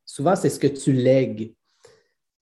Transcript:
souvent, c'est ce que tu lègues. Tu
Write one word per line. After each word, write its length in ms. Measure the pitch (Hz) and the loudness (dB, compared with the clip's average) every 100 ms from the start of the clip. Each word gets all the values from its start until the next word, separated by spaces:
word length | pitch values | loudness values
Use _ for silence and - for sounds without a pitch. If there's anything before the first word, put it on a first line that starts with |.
| - | -18
souvent, 300 | - 143 196 | -4 -2 0
c'est 140 | 139 | 0
ce 100 | 139 | 0
que 80 | 139 | -2
tu 240 | - - | -2 0
lègues. 600 | 131 123 135 117 110 110 - _ _ | 2 4 4 2 -4 -12 -14 _ _
Tu 60 | _ _ _ _ _ _ | _ _ _ _ _ _